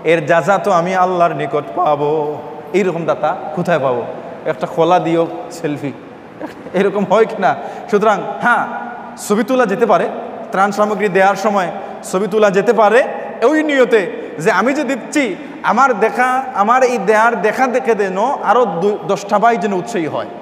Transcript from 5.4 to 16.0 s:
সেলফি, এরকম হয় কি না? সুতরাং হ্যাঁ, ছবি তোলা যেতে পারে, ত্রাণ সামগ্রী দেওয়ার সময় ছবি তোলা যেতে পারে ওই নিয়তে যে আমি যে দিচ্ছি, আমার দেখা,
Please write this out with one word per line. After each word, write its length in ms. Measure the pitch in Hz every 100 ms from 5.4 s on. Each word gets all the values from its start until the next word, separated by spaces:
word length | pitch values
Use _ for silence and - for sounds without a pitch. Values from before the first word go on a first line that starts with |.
| -
সেলফি, 400 | - 160 143 143 120 - - - - - - -
এরকম 320 | 180 196 196 196
হয় 200 | 202 220
কি 100 | 214
না? 160 | 185 139 - - -
সুতরাং 300 | 208 214 196 - 190
হ্যাঁ, 260 | 240 226 147 - - - - - -
ছবি 160 | 208
তোলা 220 | 240 254 233
যেতে 200 | 196 226
পারে, 240 | 180 214 - - - -
ত্রাণ 200 | 180 202
সামগ্রী 360 | 208 208 208 208
দেওয়ার 280 | 185 190 196
সময় 360 | 214 202 175 - - - -
ছবি 160 | 185 208
তোলা 220 | 214 208
যেতে 240 | 196 196
পারে 300 | 214 208 226 311 - - -
ওই 220 | 240 311
নিয়তে 720 | 311 269 233 220 190 - - -
যে 120 | 165
আমি 220 | 185 220
যে 100 | 285
দিচ্ছি, 520 | 262 262 - 302 254 175 - -
আমার 360 | - 202 269
দেখা, 440 | 214